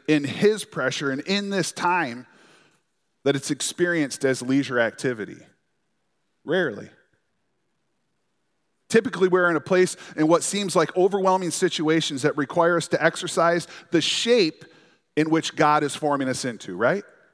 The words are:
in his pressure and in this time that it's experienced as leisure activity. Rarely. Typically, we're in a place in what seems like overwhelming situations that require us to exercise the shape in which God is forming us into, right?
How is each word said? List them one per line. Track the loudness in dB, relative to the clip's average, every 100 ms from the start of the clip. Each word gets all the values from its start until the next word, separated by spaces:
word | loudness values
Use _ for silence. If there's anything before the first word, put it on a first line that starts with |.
| 0
in | 0
his | 0 2 2 2 -4
pressure | -6 -4 -4 -4
and | -4
in | -4 -4 -2
this | -4 -4
time | -4 -2 0 -2 -8 -16 _ _ _ _ _ _ _ _ _
that | -2 -2
it's | -2
experienced | -4 -6 -2 0 0 -2 -2 -2
as | 0
leisure | 0 0 0 0
activity. | 0 0 -4 -4 -8 -12 -20 _ _ _ _ _ _ _ _ _
Rarely. | -4 -2 -2 -6 -14 _ _ _ _ _ _ _ _ _ _ _ _ _ _ _ _ _ _ _ 0
Typically, | 0 0 0 2
we're | 4 2
in | 0
a |
place | 2 2 2 -2 -10 -2
in | 2
what | 2
seems | 2 -4 -2 0
like | 0 2
overwhelming | 2 2 2 0 0
situations | -2 -2 0 0 0 0 -2
that | -2 -2
require | -2 2 2 2
us | 0
to | 0
exercise | 0 0 -4 0 2 0 -4 -14 -4
the | 0
shape | 0 0 2 2 2 -2 -16 -20 _ _ _ -2
in | 2
which | 0 0 0
God | 2 4
is | 0 -4
forming | -2 -2 -2
us | -4
into, | -6 -8 -10 0
right? | 0 0 -4 _ _